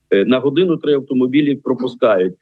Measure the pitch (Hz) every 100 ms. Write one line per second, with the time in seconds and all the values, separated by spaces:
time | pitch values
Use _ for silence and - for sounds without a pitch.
0 | _ 98 110 127 139 147 185 151 147 139
1 | - 127 127 143 143 135 - 123 127 120
2 | 120 95 92 -